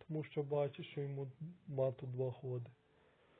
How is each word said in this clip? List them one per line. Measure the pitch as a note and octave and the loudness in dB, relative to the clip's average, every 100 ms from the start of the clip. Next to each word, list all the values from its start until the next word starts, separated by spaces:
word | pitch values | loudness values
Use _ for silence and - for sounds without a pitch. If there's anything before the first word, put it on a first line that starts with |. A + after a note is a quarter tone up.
| - | -4
тому | D#3 | -2
що | D3 D#3 | 0 0
бачу, | C#3 D3 C#3+ - | 2 4 4 0
що | - D3 | -6 -2
йому | C#3 C#3 C3+ - D#3+ F3 - | -2 -2 -4 -6 -10 -10 -2
мат | C3+ C3 B2+ | 2 4 2
у | B2+ | -2
два | B2 C3 | 0 0
ходи. | A#2+ B2+ B2 A#2 - _ _ - _ _ | -2 -2 -4 -4 -12 _ _ -20 _ _